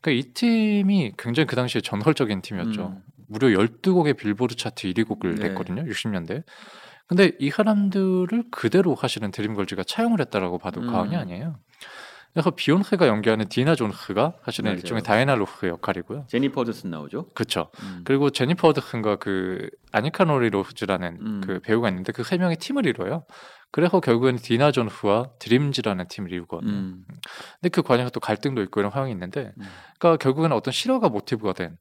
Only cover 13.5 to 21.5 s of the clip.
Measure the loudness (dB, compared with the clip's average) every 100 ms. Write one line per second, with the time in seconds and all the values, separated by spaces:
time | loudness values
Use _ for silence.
13.5 | 2 2 2 0 -4 -4 0 0 -2 -8
14.5 | -4 -2 -2 -4 -4 2 2 4 2 0
15.5 | -2 -4 -2 -4 -4 -6 -10 -4 -2 0
16.5 | -2 -4 -4 -10 -10 -10 -10 -10 -6 -4
17.5 | -4 -6 -10 -14 -10 0 2 2 2 0
18.5 | 4 4 4 -2 -4 0 -2 -2 -2 -2
19.5 | -6 -10 -16 _ 0 0 2 4 4 4
20.5 | 2 -2 -6 -2 -2 -2 -8 -8 -6 -6